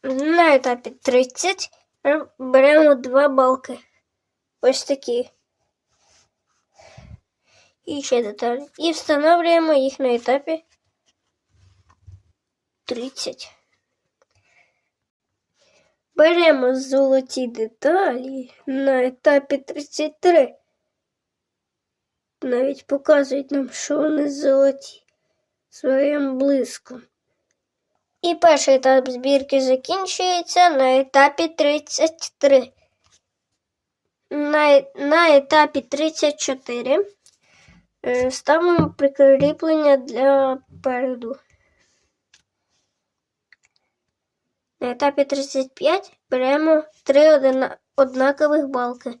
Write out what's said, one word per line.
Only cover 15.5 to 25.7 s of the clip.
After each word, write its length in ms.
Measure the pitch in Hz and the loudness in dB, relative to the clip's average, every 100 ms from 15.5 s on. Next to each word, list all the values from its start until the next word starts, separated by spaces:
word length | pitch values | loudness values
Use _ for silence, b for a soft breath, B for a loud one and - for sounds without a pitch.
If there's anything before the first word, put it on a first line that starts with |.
| _ _ _ _ _ _ | _ _ _ _ _ _
Беремо 600 | - 311 349 330 277 254 | 2 4 4 2 2 0
золоті 720 | 262 262 269 269 269 262 - 247 | -2 -2 0 2 0 -2 -8 -8
деталі 1040 | 233 220 _ 277 359 370 254 262 269 254 _ - | -8 -10 _ -2 0 0 -4 -10 -12 -14 _ -8
на 380 | 269 277 262 | -4 0 0
етапі 540 | 254 254 302 285 277 277 | -2 0 0 0 0 -6
тридцять 640 | - 294 294 - 302 _ | -6 -14 -12 -8 -8 _
три. 340 | 359 339 240 - _ _ _ _ _ _ _ _ _ _ _ _ _ _ _ _ _ _ | 2 4 2 -4 _ _ _ _ _ _ _ _ _ _ _ _ _ _ _ _ _ _
Навіть 440 | 262 240 269 277 - | -6 -2 -4 -6 -6
показують 640 | 285 277 294 277 269 269 | -6 2 2 2 -6 -6
нам, 200 | 285 254 | -6 -6
що 260 | - - 294 | -12 -6 -4
вони 340 | 302 302 294 | -2 -2 -4
золоті 760 | 277 285 269 277 269 - - _ _ _ _ _ _ _ | -4 0 2 2 0 -16 -20 _ _ _ _ _ _ _